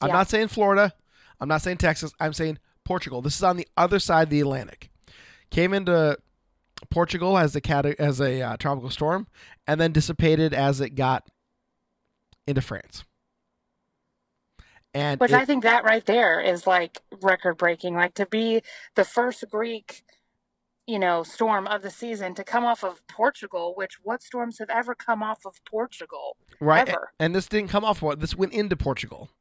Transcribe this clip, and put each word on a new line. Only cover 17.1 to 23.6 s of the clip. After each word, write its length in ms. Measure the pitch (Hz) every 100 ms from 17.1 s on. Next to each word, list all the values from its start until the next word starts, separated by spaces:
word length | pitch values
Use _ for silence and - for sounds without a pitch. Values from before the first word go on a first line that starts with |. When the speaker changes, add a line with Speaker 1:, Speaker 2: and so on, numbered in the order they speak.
| 196
Speaker 2:
record-breaking. 720 | 190 180 180 165 170 165 180
Like, 200 | 175 175 -
to 100 | 196
be 360 | 220 226 226 - - - -
the 100 | 190
first 400 | 240 247 - 226
Greek, 540 | 214 233 220 - - _ _ _ _ _ _ _ _ -
you 140 | 208
know, 240 | 180 170
storm 420 | 165 - 220 202 196
of 140 | 208
the 80 | 190
season 420 | - 233 214 180 190
to 80 |
come 220 | 190 240 240
off 180 | 233
of 220 | 190 175 -
Portugal, 680 | - 262 - 202 180